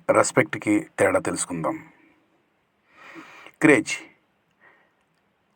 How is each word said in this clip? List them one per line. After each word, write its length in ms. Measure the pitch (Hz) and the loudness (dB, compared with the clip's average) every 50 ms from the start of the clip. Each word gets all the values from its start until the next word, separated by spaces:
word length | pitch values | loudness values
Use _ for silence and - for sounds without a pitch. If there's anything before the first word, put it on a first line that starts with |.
| _ - | _ 0
రెస్పెక్ట్కి 760 | - 107 113 - - - 117 - - 107 - 110 104 104 - - _ - | 2 2 2 2 2 0 0 0 -2 -6 -2 0 0 0 0 -4 _ 0
తేడా 220 | 104 95 92 92 | 0 2 2 0
తెలుసుకుందాం. 580 | 87 92 90 87 - - 87 82 80 - 80 80 - - _ _ _ _ _ _ _ _ _ _ _ _ _ _ _ _ _ _ _ _ _ - - - - - - - - - - - - - - | -2 -4 -6 -6 -6 -8 -6 -6 -6 -6 -6 -8 -12 -20 _ _ _ _ _ _ _ _ _ _ _ _ _ _ _ _ _ _ _ _ _ -20 -20 -20 -20 -20 -20 -20 -20 -20 -20 -18 -6 0 4
క్రేజ్. 320 | 156 143 113 107 - - - - - _ _ _ _ _ _ _ _ _ _ _ - _ _ _ _ _ _ _ _ _ _ _ _ _ _ _ _ _ | 4 4 4 2 -2 -8 -10 -12 -16 _ _ _ _ _ _ _ _ _ _ _ -20 _ _ _ _ _ _ _ _ _ _ _ _ _ _ _ _ _